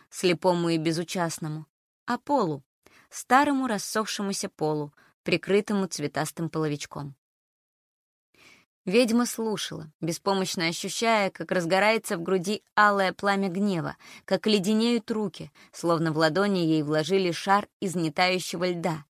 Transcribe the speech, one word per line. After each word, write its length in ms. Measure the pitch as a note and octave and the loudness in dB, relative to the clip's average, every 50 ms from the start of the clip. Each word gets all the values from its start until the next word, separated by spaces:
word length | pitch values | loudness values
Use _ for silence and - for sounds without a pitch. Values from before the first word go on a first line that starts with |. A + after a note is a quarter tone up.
| _ _ | _ _
слепому 580 | - - - F3+ E3+ D#3+ - F#3 F3 F3 E3+ E3+ | -6 0 0 2 2 2 2 2 2 2 2 2
и 80 | E3 | 0
безучастному, 920 | D#3 D#3 E3+ D#3+ E3+ F3 - - F#3 E3+ E3 - - E3 D3+ D3+ D#3 D#3 _ _ _ _ _ _ _ _ | 2 0 0 -2 -2 -4 -4 -4 -2 -2 -4 -4 -6 -8 -8 -8 -10 -12 _ _ _ _ _ _ _ _
а 120 | - A#3+ A3+ | -6 -6 -4
полу, 440 | - - C#4+ C4 G3+ D#3 D3 C3+ - _ _ _ _ _ _ - _ _ | -2 0 2 2 2 0 -2 -4 -8 _ _ _ _ _ _ -20 _ _
старому 580 | - - - - - C4+ D4 D4 C#4 C4 C4 | -16 -8 0 4 4 6 6 4 2 0 0
рассохшемуся 840 | A#3 G#3 F#3+ - - - A3 G#3 - - - G3+ G3 F#3+ - - F#3 | -2 -2 -4 -4 -4 -4 -4 -2 -4 -4 -4 -4 -4 -4 -4 -6 -8
полу, 440 | - - D#3 D3+ D3+ D3+ D3 D3 - _ _ _ _ _ | -6 -2 -2 -2 0 -2 -4 -8 -12 _ _ _ _ _
прикрытому 640 | - F#3 F#3 D#3+ - F3+ G3 G#3 G#3 - G#3 G3 F#3+ | -4 -2 -2 -2 0 2 2 2 2 2 0 -2 -2
цветастым 640 | - - - D3 C#3+ - C#3 D#3 - - - E3 D3+ | -2 -4 -4 -6 -4 -2 -4 -4 -4 -4 -6 -6 -4
половичком. 640 | - D#3+ D#3 D3+ D3 C#3+ - - - D3+ C#3+ C#3+ C3+ _ _ _ _ _ _ _ _ _ _ _ _ _ _ _ _ _ _ _ _ _ _ _ _ _ - - - _ _ _ _ _ - | -2 -2 -2 -2 -2 -4 -8 -10 -10 -10 -12 -12 -14 _ _ _ _ _ _ _ _ _ _ _ _ _ _ _ _ _ _ _ _ _ _ _ _ _ -20 -20 -20 _ _ _ _ _ -4
Ведьма 420 | F#3+ F#3 A#3+ B3+ G#3 A3 A#3+ A#3+ | 2 4 4 4 4 4 2 0
слушала, 680 | - - A3+ A3+ A3 G3+ - - - D#3 D#3+ D#3 D3+ _ - | 0 -2 -4 -4 -4 -4 -4 -6 -8 -10 -12 -14 -16 _ -8
беспомощно 680 | D#3+ E3 E3 - - G3 G3 F#3+ F#3 - - F#3+ E3 | -6 -6 -4 -2 -2 0 0 0 0 -2 -2 -2 -2
ощущая, 640 | E3 E3 - - F#3+ - - A#3 A3+ A3+ G#3 G3 F3+ | -2 -2 -4 -8 -8 -4 -2 0 2 2 2 2 0
как 220 | - - E3 - | -4 -6 -4 -2
разгорается 680 | F3+ F3+ E3+ D#3+ F#3 F#3+ G3+ G#3+ A3+ A3 - - G3+ E3+ | -2 -2 0 2 2 4 4 4 2 0 -2 -4 -6 -4
в 40 | |
груди 420 | E3+ F#3 F#3+ F#3 E3 G3+ G#3+ - _ _ - | -2 0 0 0 0 -2 -4 -6 _ _ 2
алое 360 | G#3+ G#3 G#3 G3+ G3 F#3+ F3+ | 4 4 4 4 4 0 0
пламя 360 | F3+ - G3 G3+ G3 G3 G3 F#3+ | -2 -2 -2 0 0 0 0 -2
гнева, 480 | E3 G3 G#3 G3+ F#3 D#3+ D3 C#3+ D3 - - - - - - | 0 0 0 0 0 0 -2 -4 -6 -10 -16 -20 -20 -12 -4
как 240 | - F#3+ F#3 - A3 | -2 -2 0 2 2
леденеют 600 | G#3 G#3 E3+ G#3 A3 A3 A3+ A#3+ A#3+ A3+ - - | 2 2 2 2 2 2 2 2 0 0 -2 -2
руки, 420 | A#3 A3 G#3 F3+ - - D#3+ D3 _ - - _ | -4 -4 -4 -4 -6 -10 -16 -18 _ -20 -20 _
словно 420 | - - - E3+ E3+ D3+ E3 D#3+ | -10 -4 0 2 2 2 2 2
в 60 | D3 D#3 | 2 4
ладони 400 | D#3+ D#3 D3+ F#3+ G3+ G#3 G3 F3+ | 2 4 4 2 2 2 2 2
ей 240 | E3 D#3+ D#3+ D#3 | 2 2 2 2
вложили 480 | C#3+ D3 D#3 D#3 D3+ D#3 G3 G3 F#3 F3 | 2 2 0 0 0 2 2 2 2 0
шар 380 | D#3+ - - G3 G3 G#3 G#3 - _ - | -2 -2 0 2 2 2 2 -2 _ -6
из 140 | G3+ F#3 D#3 | -6 -4 -2
нетающего 760 | F3+ D#3+ D#3 - F#3 F3+ F#3 F#3 F#3 - - - E3+ F3+ F#3 | -2 -2 -2 0 0 2 2 2 0 -2 -6 -6 -4 -2 -2
льда 340 | F3 E3+ E3 F3+ D#3 D3+ D3 | -2 -2 -2 -4 -4 -4 -8